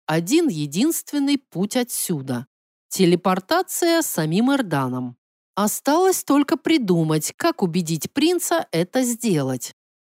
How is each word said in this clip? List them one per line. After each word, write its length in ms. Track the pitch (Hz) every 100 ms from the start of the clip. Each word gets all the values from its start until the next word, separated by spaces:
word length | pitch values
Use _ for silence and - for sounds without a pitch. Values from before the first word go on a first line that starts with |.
| -
один 420 | 160 170 311 320
единственный 880 | 160 147 156 302 330 - 294 277 285
путь 400 | _ 165 208 254
отсюда. 680 | 247 - - 156 135 123 - _ _ _ -
Телепортация 1120 | - 180 175 196 185 - 330 359 - 339 330
самим 500 | - - 156 175 247
Эрданом. 640 | 277 202 147 127 127 123 123 _ _ _ -
Осталось 640 | 214 - - 311 381 359
только 340 | - 285 285 330
придумать, 760 | - 320 208 175 156 156 - -
как 260 | 330 320
убедить 500 | 180 165 160 165 -
принца 540 | - 311 349 - 330 -
это 320 | 165 180 262
сделать. 720 | 247 233 233 160 131 127 - - _ _